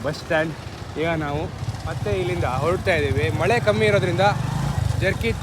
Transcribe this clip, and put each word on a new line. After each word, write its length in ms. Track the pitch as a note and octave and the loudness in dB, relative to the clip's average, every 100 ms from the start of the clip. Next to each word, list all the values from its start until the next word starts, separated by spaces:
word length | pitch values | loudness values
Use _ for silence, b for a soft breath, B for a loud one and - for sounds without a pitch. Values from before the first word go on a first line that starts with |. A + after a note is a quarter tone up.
| B2 | -4
ಬಸ್ 140 | D3 | -6
ಸ್ಟ್ಯಾಂಡ್. 300 | - E3 D#3+ D3 - - - - | -2 0 0 -4 -10 -12 -10 -4
ಈಗ 80 | E3 E3 D3 | -2 -2 -2
ನಾವು 180 | D3 D#3 - - - D#3+ | -4 -4 -6 -6 -6 -6
ಮತ್ತೆ 240 | E3 G#3 G3 | -4 -2 0
ಇಲ್ಲಿಂದ 260 | F3+ F3 D3+ C3 | 0 0 0 0
ಹೊರಡ್ತಾ 300 | D3+ F3+ G3 E3 | 0 0 2 2
ಇದ್ದೀವಿ. 280 | C#3+ C#3+ D#3 D#3 | 2 2 0 2
ಮಳೆ 140 | E3 A#3 G#3 | 2 2 4
ಕಮ್ಮಿ 180 | G#3 G#3+ | 4 4
ಇರೋದ್ರಿಂದ 340 | G3+ F3+ F3+ G3+ G3 - - - - - - | 4 2 4 2 2 -2 -2 -2 0 0 2
ಜರ್ಕಿ 260 | F#3 G3 A#3 A3 | 0 0 -2 0